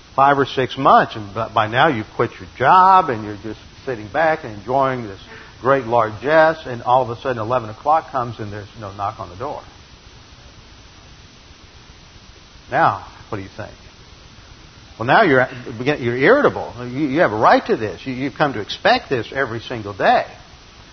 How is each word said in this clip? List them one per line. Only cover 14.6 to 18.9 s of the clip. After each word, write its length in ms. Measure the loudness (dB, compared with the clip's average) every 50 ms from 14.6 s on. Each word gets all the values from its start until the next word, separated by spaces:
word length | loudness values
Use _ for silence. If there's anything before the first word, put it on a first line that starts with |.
| -20 -20 -20 -20 -20 -20 -12 -6
Well, 80 | 0
now 160 | 4 4 6 6
you're, 240 | 6 6 4 4 2 -2 -12 -14 -12 -10 -6 -2 -2 -2
you're 220 | -2 -2 -2 0
irritable. 560 | 2 4 6 6 6 4 2 0 -2 -8 -10 -12 -12 -12
You, 220 | -8 -6 -4 -4
you 120 | -2 2 2
have 100 | 2 2
a 60 | 2
right 280 | 4 4 4 4 4 2
to 100 | 0 -2
this. 280 | -2 -2 -6 -8 -8 -8
You, 80 | -8 -8
you've 200 | -6 -6 -6 -2
come 200 | -2 -2 -2 -2
to 60 | -6
expect 500 | -8 -8 -8 -2 0 2